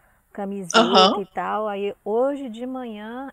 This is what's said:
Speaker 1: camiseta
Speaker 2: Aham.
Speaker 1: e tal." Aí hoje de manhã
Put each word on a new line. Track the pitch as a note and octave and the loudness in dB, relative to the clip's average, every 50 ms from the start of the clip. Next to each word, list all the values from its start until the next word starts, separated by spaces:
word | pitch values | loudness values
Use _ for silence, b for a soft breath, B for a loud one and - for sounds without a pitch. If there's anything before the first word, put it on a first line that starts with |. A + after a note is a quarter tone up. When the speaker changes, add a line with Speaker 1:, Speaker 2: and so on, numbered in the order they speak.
| _ _ _ _ _ _ | _ _ _ _ _ _
Speaker 1:
camiseta | - - G3+ G3 G3+ G3+ F#3+ E3+ - A3+ | -10 -8 -6 -6 -6 -6 -4 2 4 4
Speaker 2:
Aham. | A#3 - F4+ D4+ F#3 F#3+ F4+ G#4 | 4 6 6 6 6 6 4 2
Speaker 1:
e | F#4+ - - | -4 -6 -6
tal." | F#3 F3 F#3 G3+ G#3 G#3+ G#3+ | -6 -4 -2 -2 -2 -2 -2
Aí | G3+ G3 G3+ G3+ F#3 _ | -4 -4 -4 -6 -6 _
hoje | - G3+ G#3 A#3 B3+ C#4 C#4+ C4+ C#4 B3+ | -4 -2 0 2 2 0 0 -4 -6 -10
de | G#3+ A3+ B3 | -10 -10 -10
manhã | B3+ C4 C4 B3+ A#3 G#3+ G#3 G#3 A3 A#3 B3+ C4+ C4+ | -8 -8 -8 -10 -10 -10 -12 -12 -12 -10 -10 -12 -12